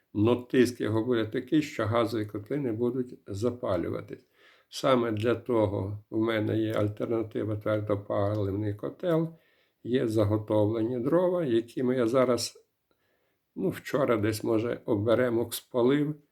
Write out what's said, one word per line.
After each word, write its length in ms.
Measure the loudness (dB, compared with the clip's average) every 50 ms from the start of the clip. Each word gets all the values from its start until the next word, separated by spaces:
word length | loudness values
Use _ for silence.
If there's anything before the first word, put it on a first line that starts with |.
| _ _ -2
но 220 | 2 2 4 2
тиск 440 | 2 -2 0 4 4 4 4 2 -4
його 240 | -4 -2 0 -2 0
буде 220 | 0 0 0 0
такий, 360 | -2 -4 -6 -4 0 0 0
що 240 | 0 -2 -4 -4 -2
газові 400 | 0 2 0 0 0 -2 -4 -6
котли 300 | -6 -8 -12 -8 -6 -6
не 160 | -4 -2 -4
будуть 460 | -2 0 -2 -2 -2 -2 -6 -6 -10 -20 _
запалюватись. 1000 | -12 -8 -2 -2 -2 -2 -2 -4 -2 -2 -2 -2 -2 -4 -6 -8 -10 -16 -16 _ _ _ _ _ -20 _ _ _ _
Саме 440 | -12 -2 2 2 4 4 2 0
для 220 | -2 0 0 0 0
того 720 | 0 -2 0 2 2 2 2 0 -2 -4 -4 -6 -8 -12 -6
в 80 | -2 -2
мене 400 | 0 0 0 0 0 0 0 0
є 140 | 0 0
альтернатива 840 | 0 0 0 0 0 -4 -4 -2 -2 -2 -2 -4 -4 -4 -4 -4 -4
твердопаливний 1200 | -4 -2 -2 -2 -2 0 -2 -4 -4 -2 -4 -2 0 0 0 0 0 -2 -2 -2 -2 -2 -4 -4
котел, 640 | -6 -8 -10 -8 -4 -2 0 2 2 0 -2 -6 -14 _ _ _ _ _ _ _ _ -6
є 240 | -2 0 0 0 2
заготовлені 920 | 2 2 2 4 2 0 0 0 2 2 2 2 2 0 -2 -2 -2 -2
дрова, 440 | -2 2 2 2 2 2 0 0 0
якими 520 | 2 2 0 0 -2 -4 -2 0 0 2
я 100 | 2 2
зараз, 600 | 2 4 4 4 4 2 0 -2 -6 -10 -16 _ _ _ _ _ _ _ _ _ _ _ _ _ _ _ _ _ _ -8
ну, 120 | -4 -4 -4
вчора 480 | -4 -4 -8 -4 -2 0 2 2 2
десь, 280 | 2 2 0 0 -2 -2
може, 360 | 0 0 0 0 0 -4 -6 -2
оберемок 720 | -2 -2 0 2 2 2 4 2 2 0 0 -2 -2 -6
спалив, 600 | -12 -12 _ 0 2 4 4 4 4 2 -2 -4 -8 _ _